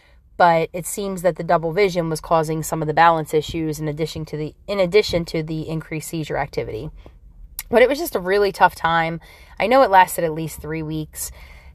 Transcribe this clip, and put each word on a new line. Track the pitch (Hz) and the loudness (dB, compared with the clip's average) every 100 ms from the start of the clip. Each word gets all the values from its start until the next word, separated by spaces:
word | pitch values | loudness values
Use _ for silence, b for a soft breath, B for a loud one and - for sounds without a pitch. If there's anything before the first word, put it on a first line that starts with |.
| b b b - | b b b 4
but | 175 165 160 | 4 4 0
it | 180 165 | -6 -10
seems | - 196 190 | -8 -6 -2
that | 175 160 | -2 0
the | |
double | 170 170 165 | 0 0 0
vision | 160 202 175 165 | 0 0 0 -2
was | 156 | -4
causing | - 165 156 160 | 0 0 0 -4
some | 151 165 | -4 -4
of | 156 | 0
the | |
balance | 151 170 165 151 | 4 6 6 2
issues | 156 - 170 156 151 | -2 -2 -4 -4 -4
in | 156 | -6
addition | 147 156 160 | -4 -6 -8
to | 156 147 | -10 -8
the, | 151 - - | -10 -12 -6
in | 202 | -2
addition | 180 202 208 175 170 | 2 2 2 0 -2
to | 170 | -4
the | 156 156 151 | -4 -6 -6
increased | 160 - 156 - | -8 -8 -10 -8
seizure | 165 151 143 | -8 -6 -4
activity. | 139 - 117 110 147 - b b - - - - - | -6 -6 -6 -8 -12 -16 b b -20 -20 -20 -16 0
But | 226 | 4
it | 247 | 4
was | 277 | 2
just | 339 | -4
a | 208 | -4
really | 180 202 202 | 0 2 2
tough | - 196 | 4 2
time. | - 165 165 160 165 b b b b | 4 0 0 0 -4 b b b b
I | 202 | 2
know | 262 | 4
it | 247 | 6
lasted | 190 180 - | 6 6 2
at | 170 | -4
least | 156 160 - | -4 -8 -10
three | 151 160 | -8 -8
weeks, | 156 156 156 - - b b b b | -6 -6 -8 -10 -12 b b b b